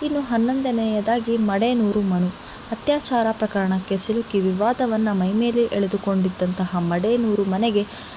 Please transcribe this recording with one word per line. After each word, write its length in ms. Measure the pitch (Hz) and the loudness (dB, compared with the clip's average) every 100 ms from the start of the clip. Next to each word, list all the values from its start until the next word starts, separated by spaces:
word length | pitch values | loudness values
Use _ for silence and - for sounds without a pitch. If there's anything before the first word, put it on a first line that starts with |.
ಇನ್ನು 180 | 302 285 | -4 -2
ಹನ್ನೊಂದನೆಯದಾಗಿ 1160 | 254 233 233 269 262 233 226 214 214 240 226 233 | 0 0 2 0 0 0 0 0 0 0 0 0
ಮಡೇನೂರು 640 | 208 196 233 247 208 208 | 2 2 2 2 2 2
ಮನು. 260 | 196 180 180 - - - - | 2 2 0 -2 -14 -16 -10
ಅತ್ಯಾಚಾರ 560 | 220 - 294 - 247 220 | -4 0 0 2 0 0
ಪ್ರಕರಣಕ್ಕೆ 680 | 220 214 202 190 190 185 196 | 0 -2 -2 0 -2 -2 0
ಸಿಲುಕಿ 420 | - 220 220 202 | 2 0 -2 0
ವಿವಾದವನ್ನ 720 | 190 185 214 247 247 220 220 | 0 0 0 0 0 0 0
ಮೈಮೇಲೆ 520 | 196 185 208 240 233 | 0 0 2 2 2
ಎಳೆದುಕೊಂಡಿದ್ದಂತಹ 1120 | 233 202 196 196 202 190 185 185 180 180 180 185 | 0 0 -2 -2 0 0 0 0 -2 -2 -2 -2
ಮಡೇನೂರು 640 | 170 175 208 240 226 202 | 0 0 2 2 2 2
ಮನೆಗೆ, 440 | 196 190 233 202 202 - - | 0 0 2 0 -2 -8 -16